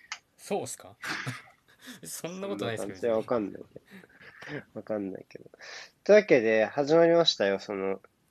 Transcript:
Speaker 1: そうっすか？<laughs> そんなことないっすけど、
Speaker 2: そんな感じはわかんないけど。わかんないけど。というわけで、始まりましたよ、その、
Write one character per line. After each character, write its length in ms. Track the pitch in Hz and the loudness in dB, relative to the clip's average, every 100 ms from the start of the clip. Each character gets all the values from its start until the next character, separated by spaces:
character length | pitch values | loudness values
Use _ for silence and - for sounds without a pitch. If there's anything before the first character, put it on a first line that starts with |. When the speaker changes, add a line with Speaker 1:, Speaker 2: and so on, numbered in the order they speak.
| - - _ _ | -16 -16 _ _
Speaker 1:
そ 220 | - 196 | -8 -8
う 40 | |
っ 40 | 127 | -8
す 100 | - | -12
か？ 200 | 92 104 - 113 - 120 - | -18 -14 -10 -8 -8 -12 -14
<laughs> 540 | _ _ _ - 226 | _ _ _ -20 -18
そ 240 | 160 - 165 | -14 -12 -12
ん 140 | 185 | -10
な 60 | 196 | -8
こ 80 | 202 | -6
と 100 | 117 | -6
な 80 | |
い 20 | 110 | -6
っ 20 | |
す 100 | 101 | -8
け 60 | |
ど、 60 | 95 | -6
Speaker 2:
そ 80 | 120 | -2
ん 20 | 110 | -2
な 40 | |
感 0 | |
じ 0 | |
は 0 | |
わ 0 | |
か 140 | 107 120 | 0 -2
ん 160 | 101 | -4
な 60 | - | -8
い 40 | |
け 160 | - - | -18 -20
ど。 800 | _ 190 - - - - - 147 - | _ -20 -20 -20 -20 -20 -14 -14 -14
わ 80 | - | -16
か 160 | - 107 | -8 -6
ん 140 | 98 | -6
な 80 | 92 | -10
い 60 | - | -14
け 80 | - | -20
ど。 80 | - _ - - - _ | -20 _ -20 -18 -20 _
と 100 | - | 6
い 0 | |
う 20 | 208 | 6
わ 60 | |
け 180 | 202 147 | 8 4
で、 240 | 110 110 107 | 4 2 2
始 300 | - 143 165 | 0 2 6
ま 100 | 170 | 6
り 80 | |
ま 100 | 170 | 6
し 120 | 165 - | 4 2
た 100 | 101 | 2
よ、 140 | 196 | 0
そ 160 | - 101 | -2 -4
の、 260 | 95 98 _ _ - | -2 -4 _ _ -12